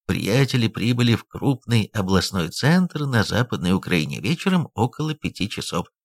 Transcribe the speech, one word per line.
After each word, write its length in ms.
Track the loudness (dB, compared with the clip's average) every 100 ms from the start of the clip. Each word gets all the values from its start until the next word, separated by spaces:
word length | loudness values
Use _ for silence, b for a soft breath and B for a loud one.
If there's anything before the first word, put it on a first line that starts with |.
| -4
Приятели 600 | -2 0 2 2 2 0
прибыли 460 | 0 -2 2 2
в 100 | 0
крупный 680 | -2 -4 -2 -2 0 0 0
областной 560 | -2 2 2 2 -2 -4
центр 560 | 0 2 4 2 -2
на 180 | 0 2
Западной 520 | 2 0 0 -2 0
Украине 460 | 0 0 -2 0 -4
вечером 500 | -4 -4 0 0 -2
около 400 | -2 -2 -2 -6
пяти 360 | -6 -8 -4 -6
часов. 380 | -6 -6 -6 -6 _